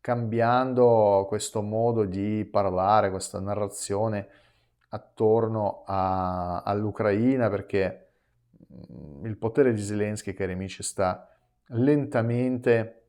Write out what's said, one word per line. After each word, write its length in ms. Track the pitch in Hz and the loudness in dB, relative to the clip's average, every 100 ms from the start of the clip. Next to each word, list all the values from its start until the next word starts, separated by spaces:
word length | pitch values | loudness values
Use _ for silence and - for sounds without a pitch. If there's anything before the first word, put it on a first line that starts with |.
cambiando 1200 | - 120 117 117 113 123 131 123 120 113 104 98 98 | -2 -4 -2 0 2 2 2 4 6 6 6 4 2
questo 340 | 107 - 110 | -4 -4 -4
modo 420 | 104 110 117 117 | -4 0 0 2
di 420 | 101 95 101 107 101 | 0 -2 -2 -2 -2
parlare, 640 | 104 98 92 95 107 101 | 0 0 0 4 4 2
questa 300 | 92 - 98 | -2 -8 -8
narrazione 880 | 95 104 104 - - 101 110 104 101 _ _ _ _ _ _ | -6 -4 -4 -6 -6 -2 -2 -4 -8 _ _ _ _ _ _
attorno 960 | 107 _ _ 110 113 113 110 104 - | -14 _ _ 2 4 2 -2 -4 -4
a, 800 | - 98 95 92 90 90 87 87 | -6 -2 0 0 -2 -4 -4 -6
all'Ucraina, 880 | - 101 107 98 107 101 123 135 113 | -4 -2 -2 -2 0 2 2 2 0
perché, 600 | 101 - 101 92 - _ _ _ _ _ _ - | -2 -4 -2 -2 -4 _ _ _ _ _ _ -20
mm, 520 | 65 - - 73 69 104 | -20 -18 -18 -18 -14 -10
il 100 | 101 | -6
potere 360 | 110 113 135 | -2 4 4
di 100 | 110 | 4
Zelensky, 500 | 101 104 104 107 - | -2 -2 -2 -4 -8
cari 200 | 95 95 | -6 -4
amici, 300 | 92 95 - | -4 -8 -8
sta 460 | - - 92 92 - _ _ _ _ | -12 -2 0 -2 -10 _ _ _ _
lentamente 1300 | 117 131 147 131 131 113 120 127 127 123 117 110 - | 0 2 2 2 -2 0 0 -2 -2 2 2 2 -10